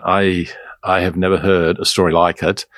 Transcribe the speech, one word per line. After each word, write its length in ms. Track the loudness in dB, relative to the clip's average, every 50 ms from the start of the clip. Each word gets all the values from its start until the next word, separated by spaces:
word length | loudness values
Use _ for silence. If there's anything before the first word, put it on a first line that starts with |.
| -2
I, 440 | 0 0 2 2 2 0 -2 -4 -6 -10 -18 -20 -20 -18 -10 -4
I 180 | -2 -2 0
have 160 | 0 -2 -2
never 200 | 0 0 0 0
heard 420 | 0 2 2 2 2 2 2 0 -2
a 60 | -2
story 280 | -4 0 0 2 2 4
like 300 | 2 2 2 0 -2 -2
it." 240 | -2 -2 -4 -6 _ -18